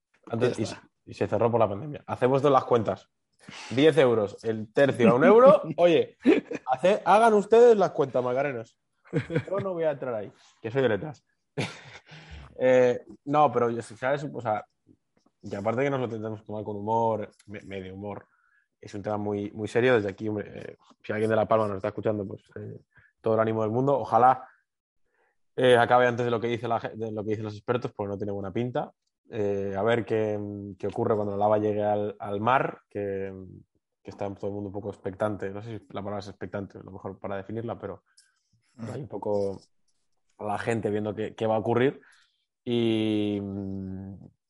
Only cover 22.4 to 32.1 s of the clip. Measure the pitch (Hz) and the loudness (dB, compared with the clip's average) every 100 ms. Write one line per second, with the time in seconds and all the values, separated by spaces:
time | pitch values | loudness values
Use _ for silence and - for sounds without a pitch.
22.4 | _ - 107 110 _ _ _ _ 113 110 | _ -16 -16 -16 _ _ _ _ 0 0
23.4 | 110 110 107 113 135 135 110 113 127 131 | 2 0 -2 0 0 0 2 4 6 4
24.4 | - _ _ _ _ _ _ _ _ _ | -2 _ _ _ _ _ _ _ _ _
25.4 | _ - 127 120 117 123 123 120 120 117 | _ 0 6 6 6 6 4 2 -2 -2
26.4 | 117 120 117 113 - 107 113 107 107 107 | -2 -4 -4 -4 -6 -8 -8 -6 -4 -4
27.4 | 107 104 - 123 127 - 101 98 101 101 | -6 -8 -4 -4 -4 -8 -8 -6 -6 -6
28.4 | 98 101 123 131 - _ _ _ _ 117 | -6 -6 -4 -4 -8 _ _ _ _ -4
29.4 | 101 101 98 98 107 117 101 110 107 104 | -2 -2 -4 -2 0 0 0 -2 -2 -4
30.4 | 104 101 101 95 101 107 113 107 104 98 | -6 -10 -12 -10 -8 -2 0 0 -2 0
31.4 | 104 107 107 104 104 104 104 | 2 2 0 0 0 -2 -4